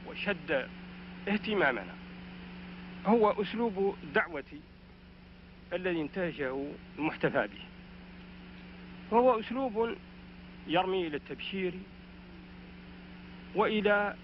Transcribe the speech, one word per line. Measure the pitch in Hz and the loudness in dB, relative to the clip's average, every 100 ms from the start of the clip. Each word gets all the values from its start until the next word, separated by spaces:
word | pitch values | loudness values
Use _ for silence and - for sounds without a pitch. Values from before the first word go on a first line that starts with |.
| - | -8
وشد | - 202 180 - 139 - - - - - - - | -4 -2 -2 2 0 0 -8 -14 -14 -14 -6 0
اهتمامنا | 208 220 208 143 113 90 - - - - - - - - - - - - | 0 2 4 4 4 -2 -10 -14 -14 -14 -12 -12 -12 -12 -12 -12 -2 4
هو | 233 208 196 | 8 8 4
أسلوب | 190 220 233 190 196 - | 0 0 0 2 0 0
الدعوة | 160 170 165 151 - 151 - - - - - - - - - - - | -2 0 0 -2 -8 -12 -16 -20 -20 -20 -20 -20 -20 -20 -20 -18 -6
الذي | 180 180 170 | -2 2 2
انتهجه | 143 190 175 143 135 135 143 - - - | 0 0 -2 0 0 0 -4 -6 -10 -2
المحتفى | 156 - 147 131 104 | 0 2 4 4 2
به، | - - - - - - - - - - - - - - - - | 0 -14 -16 -16 -16 -16 -16 -14 -14 -14 -14 -14 -14 -14 -12 2
وهو | 226 254 226 | 8 8 8
أسلوب | 214 247 262 208 233 - - - - - - - - | 2 0 0 2 0 -2 -10 -16 -16 -16 -16 -12 0
يرمي | 165 190 190 165 | 2 4 2 2
إلى | 143 | -2
التبشير | - 135 - 196 180 185 196 - - - - - - - - - - - - - - - - | -6 -8 -4 -2 -2 -2 -10 -14 -16 -16 -16 -16 -16 -16 -16 -16 -16 -16 -14 -14 -14 -14 -2
وإلى | 180 220 214 202 208 208 - | 4 6 6 6 6 4 0